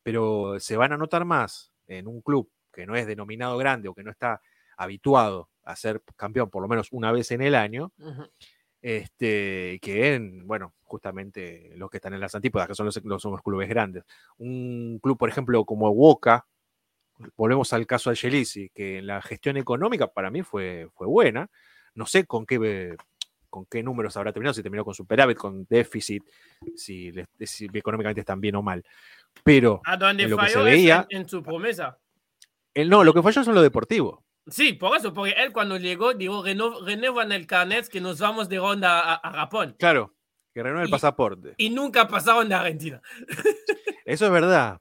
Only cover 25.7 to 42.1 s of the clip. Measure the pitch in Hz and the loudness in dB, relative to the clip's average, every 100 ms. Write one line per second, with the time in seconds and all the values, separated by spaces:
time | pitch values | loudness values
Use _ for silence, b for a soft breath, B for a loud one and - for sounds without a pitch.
25.7 | 117 113 110 - 101 _ b b b - | 0 2 -6 -8 -10 _ b b b -18
26.7 | - - 92 90 87 85 _ 104 - 104 | -16 -16 -14 -14 -14 -16 _ -14 -12 -10
27.7 | 104 107 110 107 104 95 95 104 101 101 | -6 -6 -4 -4 -6 -6 -4 -2 -2 -4
28.7 | 92 - b b b b _ - 139 120 | -6 -10 b b b b _ 6 8 6
29.7 | 101 - 185 196 202 202 214 202 226 - | 2 -2 2 2 2 0 2 2 4 6
30.7 | 151 175 165 185 196 175 185 156 165 214 | 8 8 6 4 -8 -8 -10 -8 -6 -6
31.7 | 180 139 127 _ _ _ _ _ _ _ | -6 -10 -12 _ _ _ _ _ _ _
32.7 | 143 160 208 165 160 175 247 233 208 147 | -2 6 8 10 8 4 4 4 6 6
33.7 | 120 110 220 117 - _ _ - - 285 | 6 -2 -2 -2 -6 _ _ -14 -2 0
34.7 | 160 185 311 220 170 196 202 262 220 202 | 0 0 0 0 -4 -2 0 -2 -2 -2
35.7 | 185 180 175 233 220 185 202 185 196 226 | -2 -4 0 0 0 -4 -4 -4 -2 -4
36.7 | 233 185 208 254 240 208 202 160 185 180 | -4 -8 -4 -2 -2 -2 -4 0 0 2
37.7 | 220 226 190 185 156 214 220 196 190 196 | -2 -4 -8 -8 -2 -2 -2 -4 -2 -2
38.7 | 202 185 170 165 165 160 160 151 220 156 | 0 2 2 2 -2 -4 -6 -4 -4 -6
39.7 | - 175 143 104 _ _ _ _ 120 120 | 2 4 4 0 _ _ _ _ -8 -6
40.7 | 156 175 143 147 139 117 90 - - 220 | -4 -2 2 0 2 -2 -2 -16 -4 -4
41.7 | 247 277 233 233 | -2 0 2 2